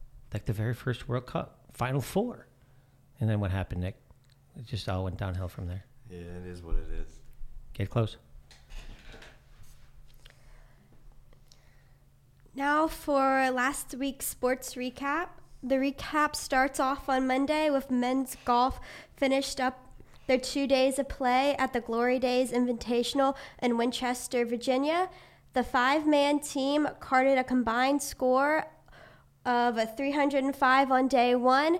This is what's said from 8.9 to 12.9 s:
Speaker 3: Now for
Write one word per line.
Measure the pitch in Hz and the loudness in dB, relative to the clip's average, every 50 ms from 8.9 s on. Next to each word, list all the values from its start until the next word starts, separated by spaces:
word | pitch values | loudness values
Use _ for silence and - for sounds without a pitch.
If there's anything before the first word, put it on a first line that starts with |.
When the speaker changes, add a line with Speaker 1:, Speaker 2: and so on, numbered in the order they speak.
| - - - - - - - - - - - - - - - - - - - - - - - - - - - - - - - - - - - - - - _ - - - - - - - - - - - - - - - - - - - - - - _ _ _ _ _ _ _ _ _ - - - | -16 -16 -18 -20 -20 -20 -20 -20 -20 -20 -20 -20 -20 -20 -18 -18 -18 -20 -20 -20 -20 -20 -20 -20 -20 -20 -20 -20 -20 -20 -20 -20 -20 -20 -20 -20 -20 -20 _ -20 -20 -20 -20 -20 -20 -20 -20 -20 -20 -20 -20 -20 -20 -20 -20 -20 -20 -20 -20 -20 -20 _ _ _ _ _ _ _ _ _ -20 -18 -8
Speaker 3:
Now | 269 277 285 294 302 320 | -4 0 2 2 4 2
for | 311 | 0